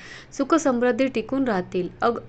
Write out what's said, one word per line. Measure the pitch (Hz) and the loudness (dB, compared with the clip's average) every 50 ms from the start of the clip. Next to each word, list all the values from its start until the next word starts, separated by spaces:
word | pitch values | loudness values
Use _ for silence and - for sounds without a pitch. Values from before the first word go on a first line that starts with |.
| - - - - - - - | -14 -18 -18 -18 -18 -14 -4
सुख | - 277 269 330 | -4 0 2 2
समृद्धी | 311 - 285 247 240 247 247 240 220 269 | 4 4 2 2 2 2 2 2 2 2
टिकून | 262 262 226 214 - 262 277 269 | 0 0 -2 -4 -2 -2 0 0
राहतील. | 247 208 180 180 - - 185 175 170 - - - | 0 0 0 -2 -2 -4 -4 -4 -4 -4 0 0
अग-, | 233 233 - - | 0 0 0 -6